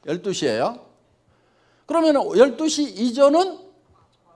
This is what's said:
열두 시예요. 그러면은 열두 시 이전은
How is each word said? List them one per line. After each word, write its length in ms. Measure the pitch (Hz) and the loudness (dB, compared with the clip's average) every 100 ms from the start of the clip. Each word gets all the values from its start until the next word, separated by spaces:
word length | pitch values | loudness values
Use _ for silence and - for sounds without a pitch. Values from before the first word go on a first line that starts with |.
| - | -10
열두 280 | 175 190 | -8 -8
시예요. 520 | 170 143 110 170 247 - _ _ _ _ _ _ _ _ _ - | -4 -4 -2 -4 -6 -18 _ _ _ _ _ _ _ _ _ -6
그러면은 520 | 320 320 277 170 175 | 0 2 2 2 4
열두 320 | 269 226 311 | 4 2 -4
시 140 | 294 | -4
이전은 760 | 277 190 240 233 277 320 381 311 - _ _ _ _ _ _ | -6 -4 -4 2 4 4 0 -6 -20 _ _ _ _ _ _